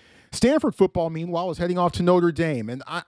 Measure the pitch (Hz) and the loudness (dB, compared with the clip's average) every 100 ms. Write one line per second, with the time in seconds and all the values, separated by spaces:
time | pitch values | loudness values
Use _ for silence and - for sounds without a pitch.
0 | _ _ _ - 233 302 294 - 190 175 | _ _ _ 0 2 4 0 2 2 2
1 | 165 160 170 170 180 160 175 180 175 - | -4 -6 -6 -4 -4 -4 -2 0 0 2
2 | 175 180 170 160 165 131 110 127 135 165 | 4 4 2 0 -2 -4 -6 -10 -10 -12